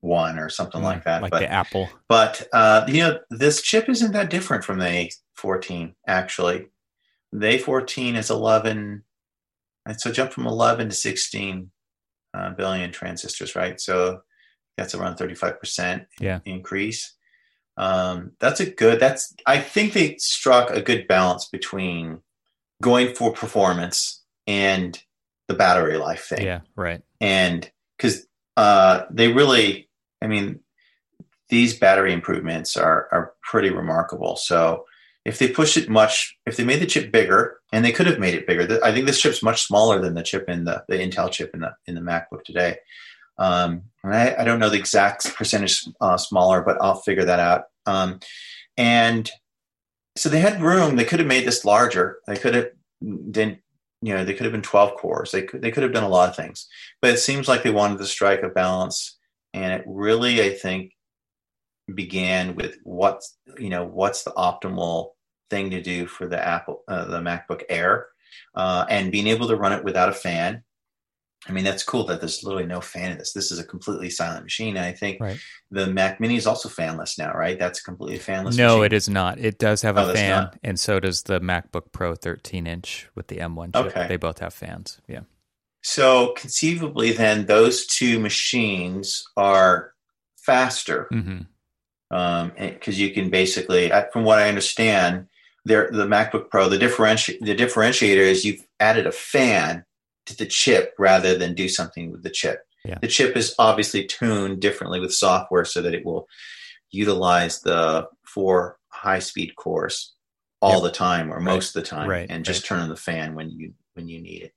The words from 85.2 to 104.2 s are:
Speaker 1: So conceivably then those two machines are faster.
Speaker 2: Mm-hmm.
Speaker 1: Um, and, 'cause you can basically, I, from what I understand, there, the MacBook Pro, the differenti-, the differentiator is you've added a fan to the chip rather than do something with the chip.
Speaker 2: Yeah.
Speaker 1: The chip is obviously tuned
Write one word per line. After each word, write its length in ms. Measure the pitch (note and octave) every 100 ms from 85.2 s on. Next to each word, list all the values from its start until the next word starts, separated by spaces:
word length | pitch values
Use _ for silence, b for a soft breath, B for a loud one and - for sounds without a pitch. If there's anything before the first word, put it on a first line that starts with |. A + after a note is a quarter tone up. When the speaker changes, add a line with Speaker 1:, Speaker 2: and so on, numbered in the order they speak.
| A2 _ _ _ _ _
Speaker 1:
So 520 | - - C3+ B2+ B2 B2
conceivably 720 | D3 - D#3+ E3+ E3 F2 A2+
then 360 | A2+ A2 G#2+ G2
those 400 | G#2+ A#2 B2 -
two 320 | - B2 A2+
machines 1080 | G#2+ - - B2+ A2 F#2+ F2+ F#2+ G2 - - -
are 580 | G2 G2 F#2 F2+ - _ _ _ _ _
faster. 680 | - B2+ B2+ - - - -
Speaker 2:
Mm-hmm. 1040 | A2 F#2 F#2 F2+ _ _ _ _ _ _ F#2
Speaker 1:
Um, 360 | F2 F2 F2 -
and, 240 | G2 -
'cause 200 | - G2
you 100 | G2
can 200 | G#2 F#2
basically, 600 | F#2 F#2+ - - F2+ F2
I, 160 | G2 -
from 140 | A#2+ A2
what 120 | G#2+
I 100 | G#2
understand, 800 | G2+ - - A3+ G2+ F2 F#2 F#2 b b b -
there, 240 | G#2+ G#2+
the 140 | A2+ G2+
MacBook 460 | G#2 A2 - -
Pro, 180 | G2+ F#2+
the 80 | G2
differenti-, 640 | A#2+ - A2 A2+ - -
the 160 | G#2+ G2+
differentiator 640 | A#2+ - A2 B2+ G#2+ F#2+
is 280 | F#2+ F#2+ G#2
you've 180 | G2 - _
added 280 | G#2+ A2 E2+
a 40 |
fan 720 | - - C#3+ B2+ G2+ D#2 F2 - _ _ _ -
to 100 | -
the 80 | A2
chip 480 | - - - - -
rather 360 | G2 F#2+ F#2 F2+
than 200 | F2 F2
do 120 | F#2
something 440 | - F2 - E2+
with 100 | E2
the 80 | E2
chip. 340 | - D#2 - _ _ -
Speaker 2:
Yeah. 140 | F2+
Speaker 1:
The 60 | A2+
chip 280 | - C3 B2+
is 200 | A2 -
obviously 480 | A2+ G#2+ G#2+ G2+ G2
tuned 560 | -